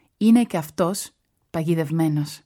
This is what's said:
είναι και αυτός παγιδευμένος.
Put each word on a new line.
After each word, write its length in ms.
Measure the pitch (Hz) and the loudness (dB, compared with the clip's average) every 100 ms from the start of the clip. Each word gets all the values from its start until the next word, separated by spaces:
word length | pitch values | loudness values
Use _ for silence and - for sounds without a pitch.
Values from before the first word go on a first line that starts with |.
| _ - | _ 0
είναι 280 | 214 240 | 4 4
και 120 | 233 175 | 4 -4
αυτός 540 | 151 - 175 202 - _ _ _ _ | -6 -2 -2 -4 -10 _ _ _ _
παγιδευμένος. 920 | 165 160 165 147 165 160 147 147 - | -6 -2 -2 0 0 0 0 -4 -8